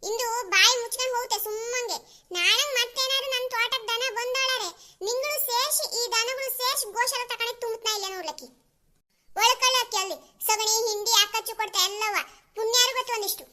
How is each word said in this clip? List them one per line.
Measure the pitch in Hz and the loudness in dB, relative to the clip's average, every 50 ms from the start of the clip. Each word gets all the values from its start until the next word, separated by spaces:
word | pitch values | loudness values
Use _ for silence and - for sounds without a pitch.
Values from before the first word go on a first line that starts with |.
| - | -4
ಇಂದು | 392 440 453 494 466 453 480 480 370 | -4 -4 -2 -2 -2 -2 -2 -4 2
ಬಾಯಿ | 403 381 381 453 494 494 466 | 4 6 6 6 6 4 -2
ಮುಚ್ಕೊಂಡ್ | 466 453 523 508 508 494 | -6 -4 -4 -2 -2 -2
ಹೋಗುತ್ತೆ | 480 494 508 440 415 - | -2 -2 -2 -4 -4 -4
ಸುಮ್ಮಂಗೆ. | 427 427 440 453 466 480 508 494 453 339 - - - - - _ _ 359 | -4 -6 -6 -6 -4 -4 -4 -4 -4 -6 -8 -10 -14 -20 -20 _ _ -2
ನಾಳಂಗ್ | 359 349 370 427 466 554 587 554 | 2 4 4 4 4 4 0 2
ಮತ್ತೇನಾದ್ರು | 494 480 480 - - 523 523 539 539 539 554 | 0 0 0 0 -2 -2 0 0 0 0 0
ನನ್ | 523 508 508 508 | -2 -2 -2 -2
ತೋಟಕ್ | 494 453 466 480 466 523 453 427 | -2 0 0 0 0 -4 -2 -2
ದನ | 466 453 494 523 427 | -2 -2 -2 -2 -2
ಬಂದಾಳರೆ, | 466 480 494 508 523 539 523 523 508 427 359 320 - - - - _ 359 | -4 -4 -2 0 0 2 2 0 0 -2 -6 -8 -10 -20 -20 -16 _ -6
ನಿಂಗಳು | 403 480 508 523 587 587 587 | -4 -2 -2 -2 -2 -2 -2
ಸೇರ್ಸಿ, | - - 480 480 523 605 605 - 622 494 - | -2 0 0 0 0 0 0 -2 -2 -2 -4
ಈ | 453 480 | -4 -4
ದನಗಳು | 480 466 453 453 480 523 523 539 523 | 0 0 0 0 0 -2 -4 -4 -6
ಸೇರ್ಸಿ | 480 - 508 494 554 554 508 | -4 -2 -2 -2 -2 -2 -4
ಗೋಶಾಲೆ | 427 392 440 480 508 554 494 494 480 | -6 -2 -2 -2 0 0 -4 -4 -6
ತಕಣೆ | 480 453 466 466 480 480 | -4 -4 -4 -4 -4 -6
ತುಂಬ್ತಾ | - 466 453 453 - 453 427 | -6 -6 -6 -4 -2 -4 -2
ಇಲ್ಲ | 415 392 392 | -2 -4 -6
ನೋಡ್ಲಕ್ಕಿ. | 381 370 339 311 302 - - 240 - _ _ _ _ _ _ _ _ _ _ _ _ _ _ _ - | -8 -8 -8 -8 -10 -12 -14 -20 -20 _ _ _ _ _ _ _ _ _ _ _ _ _ _ _ -2
ಒಳ್ಕಳಕ್ಕಿ | - 415 453 494 480 494 508 508 508 480 466 - | 2 4 4 4 4 4 2 4 2 0 0 -2
ಅಲ್ಲಿ | 415 381 392 330 - - - _ _ - | -4 -2 -2 -6 -10 -12 -20 _ _ 2
ಸಗಣಿ, | - 440 427 440 440 440 453 440 440 | 2 2 2 4 2 2 2 2 0
ಹಿಂಡಿ, | 427 415 415 427 | 0 -2 0 4
ಅಕ್ಕಚ್ಚು | 453 427 403 415 427 453 440 453 453 | 6 6 6 6 2 -4 -4 -4 -4
ಕೊಡ್ತಾ | - 440 415 - 403 370 | -4 -4 -2 2 2 2
ಎಲ್ಲವ. | 381 403 415 427 427 415 349 - - - - _ _ _ | 2 2 0 -2 0 0 0 -2 -2 -10 -20 _ _ _
ಪುಣ್ಯಾರು | 415 440 440 466 494 494 508 523 | -4 -2 2 6 6 6 6 4
ಗೊತ್ತು | 508 508 508 480 | -2 -2 -2 -2
ಒಂದಿಷ್ಟು. | 440 403 392 - - 262 - | -2 -2 -4 -4 -6 -8 -20